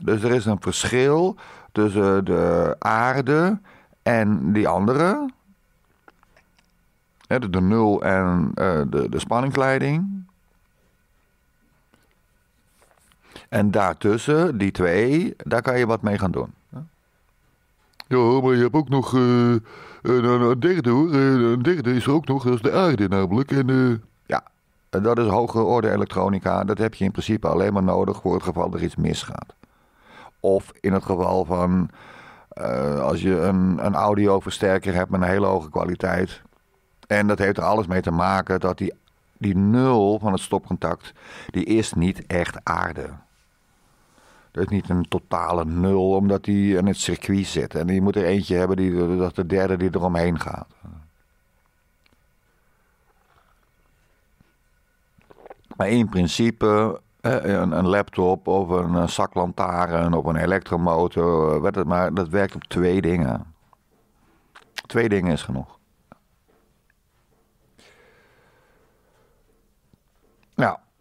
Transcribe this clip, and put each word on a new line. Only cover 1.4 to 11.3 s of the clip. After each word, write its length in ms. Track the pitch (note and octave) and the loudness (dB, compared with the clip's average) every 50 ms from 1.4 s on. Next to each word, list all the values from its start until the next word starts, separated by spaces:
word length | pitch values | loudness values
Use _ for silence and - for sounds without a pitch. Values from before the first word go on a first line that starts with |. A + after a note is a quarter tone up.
| - - - - - - | -14 -20 -20 -20 -20 -6
tussen 520 | _ G#2+ G#2 G#2 F#2+ G#2 G2 G2 F#2+ G2 F#2+ | _ 0 0 2 2 2 2 4 2 2 2
de 520 | F#2 F2 E2+ F2 F2 E2+ F2 E2+ D#2+ - - | 0 0 2 2 2 2 2 0 0 -2 -2
aarde 840 | - A2 A2 A2+ A#2+ B2+ C3 C#3 B2+ C3 D3 D#3 F3 F#3+ G#3+ G3 - - - - _ _ _ _ | -2 -2 0 0 0 0 0 0 0 2 2 2 2 2 0 -2 -6 -14 -20 -20 _ _ _ _
en 500 | _ A#2 A#2+ A2+ G#2+ G#2 G#2+ D2+ C2 E2 | _ 0 2 2 2 2 0 0 0 0
die 160 | G#2 G#2+ G2 D2 | 2 2 2 2
andere. 640 | F2 F2+ G2 A2+ C3 C#3 E3+ F#3 A3+ D4+ D4 C4 - _ _ _ _ _ _ _ _ _ _ _ _ _ _ - _ _ _ _ _ _ _ _ _ _ _ _ _ _ _ _ _ _ _ _ _ _ _ | 0 2 2 2 2 2 2 0 0 -2 -4 -8 -10 _ _ _ _ _ _ _ _ _ _ _ _ _ _ -20 _ _ _ _ _ _ _ _ _ _ _ _ _ _ _ _ _ _ _ _ _ _ _
Hè, 120 | - A2+ E2+ | -4 -4 -2
de, 120 | F#2+ F#2+ | -2 -2
de 100 | F2 F#2 | 0 2
nul 420 | F#2 F#2+ G#2+ A2+ A2 G#2 G2+ - | 2 4 4 4 4 4 2 2
en, 480 | - F#2+ F#2+ F#2+ F#2 F2+ F2+ F2 D2+ - - | 2 0 2 2 2 2 0 0 0 -2 -2
eh, 280 | - D#2+ F#2+ F2 D2+ C#2+ B1 | -2 0 0 2 0 0 0
de, 200 | C#2+ C#2+ B1+ A#1 | 0 -2 -2 -2
de 100 | A#1 - | -4 -6
spanningsleiding. 1080 | - - A2+ A#2+ C3 C#3 C3 C#3 C3 C3+ C3+ C3+ C3+ C#3 D3+ E3 G3 G3 G3 G3 F3+ - _ _ _ _ _ _ _ _ _ _ _ _ _ _ _ _ _ _ _ _ | -4 -2 -2 0 0 0 0 0 0 0 0 0 0 0 0 -2 -2 -4 -6 -10 -12 -16 _ _ _ _ _ _ _ _ _ _ _ _ _ _ _ _ _ _ _ _